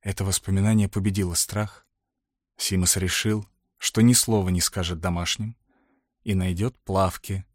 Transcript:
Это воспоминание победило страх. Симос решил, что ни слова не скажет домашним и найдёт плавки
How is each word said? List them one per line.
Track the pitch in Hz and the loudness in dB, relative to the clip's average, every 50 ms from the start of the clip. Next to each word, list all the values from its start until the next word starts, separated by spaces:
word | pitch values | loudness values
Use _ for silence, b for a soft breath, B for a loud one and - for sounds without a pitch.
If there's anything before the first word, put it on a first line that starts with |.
Это | _ 101 95 - 98 | _ -6 -4 -2 -2
воспоминание | 95 92 - - - 98 98 98 107 110 110 101 92 | -2 -2 -4 -2 0 0 2 2 4 4 2 2 0
победило | - 104 95 107 95 104 95 90 85 | -2 -2 -2 -2 0 0 -2 -2 -2
страх. | - - - - 104 107 104 - - _ _ _ _ _ _ _ _ _ _ _ _ _ _ _ | -2 -4 -2 -4 -6 -6 -6 -8 -18 _ _ _ _ _ _ _ _ _ _ _ _ _ _ _
Симос | - - - 101 92 90 90 - | -8 -6 -2 0 2 2 2 2
решил, | 95 95 87 - - - 107 107 107 107 _ _ _ _ _ _ | 0 0 -2 -2 -2 0 0 -2 -2 -4 _ _ _ _ _ _
что | _ - - - 110 | _ -8 -4 2 6
ни | 113 120 123 | 6 6 6
слова | 117 - - 113 104 95 92 | 4 2 2 0 0 2 2
не | 90 87 | 0 0
скажет | - - - 101 90 85 90 80 | 0 -2 -2 -2 -4 -4 -4 -4
домашним | 87 92 87 87 87 - - - 107 113 117 _ _ _ _ _ _ _ _ _ _ _ _ _ _ | -4 -4 -2 -2 -2 -4 -4 -4 -6 -10 -10 _ _ _ _ _ _ _ _ _ _ _ _ _ _
и | - 101 | -2 0
найдёт | 95 92 92 90 85 104 127 - _ _ | 0 0 0 0 0 -2 -4 -4 _ _
плавки | - 95 95 95 95 - - - - 101 95 95 _ | -2 2 2 2 2 0 -6 -10 -8 -8 -8 -8 _